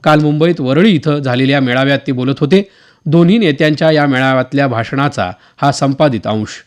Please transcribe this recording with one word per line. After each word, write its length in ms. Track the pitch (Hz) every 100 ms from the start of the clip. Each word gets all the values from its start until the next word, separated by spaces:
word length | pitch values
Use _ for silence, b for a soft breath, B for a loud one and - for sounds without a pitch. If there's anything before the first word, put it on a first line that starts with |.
काल 160 | 165 151
मुंबईत 420 | 151 147 165 165
वरळी 300 | 131 143 220
इथं 280 | 165 156 147
झालेल्या 400 | 131 123 135 139
मेळाव्यात 400 | 131 123 135 135 -
ते 40 |
बोलत 240 | 127 127 139
होते. 300 | 143 190 196 b b b -
दोन्ही 320 | 165 175 226
नेत्यांच्या 540 | 190 135 156 151 160
या 140 | 151 147
मेळाव्यातल्या 640 | 127 135 131 127 139 139
भाषणाचा 640 | 113 113 135 143 - 92 92 b _
हा 140 | 143
संपादित 560 | 135 139 135 151 113 104
अंश. 200 | 107 104 -